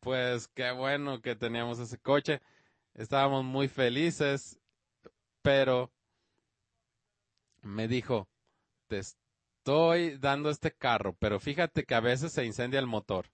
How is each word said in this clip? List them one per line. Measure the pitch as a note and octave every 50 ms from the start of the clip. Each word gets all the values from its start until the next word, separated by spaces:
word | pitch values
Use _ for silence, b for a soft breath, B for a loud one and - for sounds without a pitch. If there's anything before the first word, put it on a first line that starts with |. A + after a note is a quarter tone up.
pues | - B2+ C3 B2+ B2 B2 B2 A#2+ A2 -
qué | _ - B2+ B2
bueno | B2+ B2+ C3 C3+ C#3 C#3+ C#3+ C#3+ C3+ A#2+
que | A2 B2+ A#2+
teníamos | A2 B2 A#2 A#2 A#2 A#2 A#2+ A#2+ A#2
ese | B2 A2 B2 A#2
coche. | _ - C#3 C#3+ C#3 - D3+ C3+ b b b b b b b b b b b
Estábamos | - A2+ A2 C#3+ C#3 C3+ C#3 C#3 C3+ C3
muy | C3 B2+ C3+ C#3 C3
felices, | - - C3+ A#2+ A#2+ C3 D#3+ E3+ D#3+ - D3+ C#3+ C#3 C3+ - - - _ _ _ _ _ _ _ _ _ _ - _ _ _ _ _ _ _
pero | C#3+ C#3 C#3 C3+ B2+ B2+ B2 B2+ B2+ _ _ _ _ _ _ _ _ _ _ _ _ _ _ _ _ _ _ _ _ _ _ _ _ _ _ _ _ _ _ _ _ _ _
me | - G2+ G2 G#2+ A2 A2+
dijo, | A#2+ B2+ A#2 - B2+ A2 F#2+ _ _ _ _ _ _ _ _ _ _ _ _
"Te | _ A2 G2+
estoy | F#2+ - - _ _ _ _ _ _ _ _ _ _ - C#3 D3+ E3 E3 E3 F3 F3 E3 C#3+
dando | C#3 C3 C#3 C#3 C#3 D3 D3+
este | D3 - - D#3+ -
carro, | _ - C3 A#2 G#2+ G2+ G2+ F2+
pero | _ - G#2+ G#2 G2
fíjate | - C#3+ C#3+ D3+ F3 D#3+ _ D#3+ D3
que | _ B2
a | A#2
veces | A2+ A#2+ A#2+ C3 C#3 E3 -
se | - C3
incendia | A#2 G#2+ - B2 B2 C3 C#3
el | C3
motor". | B2 A#2 G#2+ G2+ _ G2+ F#2 F2+ -